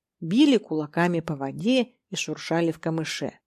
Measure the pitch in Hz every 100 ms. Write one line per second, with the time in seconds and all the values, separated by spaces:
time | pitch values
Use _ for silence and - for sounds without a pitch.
0 | _ _ 165 226 294 240 - 156 147 165
1 | 175 170 165 143 135 139 202 254 233 _
2 | _ 190 - 156 - 165 170 160 165 160
3 | 156 - 147 -